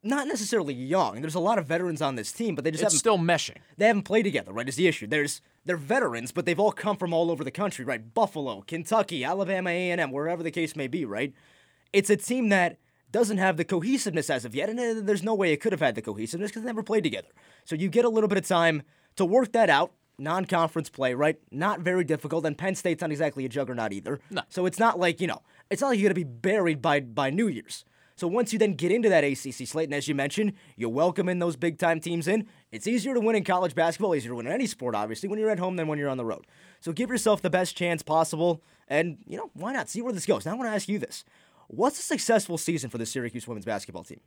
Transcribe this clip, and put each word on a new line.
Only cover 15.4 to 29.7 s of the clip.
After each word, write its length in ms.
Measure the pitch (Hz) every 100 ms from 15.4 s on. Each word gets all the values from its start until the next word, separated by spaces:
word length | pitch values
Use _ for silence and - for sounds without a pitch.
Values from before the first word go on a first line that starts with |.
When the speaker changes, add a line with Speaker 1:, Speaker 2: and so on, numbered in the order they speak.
| 185
Speaker 1:
it 80 | 147
could 100 | 226
have 80 | 180
had 140 | 143 110
the 60 |
cohesiveness 500 | 110 104 113 170 214
'cause 100 | -
they 40 | 233
never 160 | 226
played 200 | - 220 160
together. 240 | 101 - _ _ _
So 120 | - 160
you 120 | 190
get 160 | 214
a 60 | 240
little 180 | 220 214
bit 100 | 196
of 80 | -
time 380 | 180 165 156 - _ _ -
to 80 | 185
work 280 | 226 254
that 160 | 233 208
out, 240 | 143 175 _ _ -
non-conference 680 | 139 175 185 180 160 165 151
play, 240 | - 131
right? 260 | 127 151 156 _
Not 300 | 131 185 196
very 240 | 175 185
difficult, 420 | 165 156 147 160 156
and 120 | 143
Penn 180 | 180 190
State's 260 | 185 160
not 80 | 165
exactly 360 | 147 156 139 131
a 40 |
juggernaut 440 | 123 135 120 110
either. 260 | 98 - 143 _
Speaker 2:
No. 120 | 190 -
Speaker 1:
So 160 | - 185
it's 120 | -
not 220 | 226 185
like, 200 | 180 151
you 60 | 175
know, 140 | - _ _ _
it's 100 | 196
not 80 | 269
like 100 | 240
you're 100 | 202
gonna 40 | 175
be 80 | 151
buried 560 | 120 147 214 175 151
by, 180 | 156 147
by 300 | 127 110 135
New 160 | 160 226
Year's. 380 | 123 - - - _ _ -
So 120 | 175
once 240 | 208 233
you 80 | 220
then 140 | 214
get 180 | 156 170
into 160 | 220 226
that 160 | 175
A 100 | 143
C 160 | 139 139
C 140 | 123
slate, 200 | 123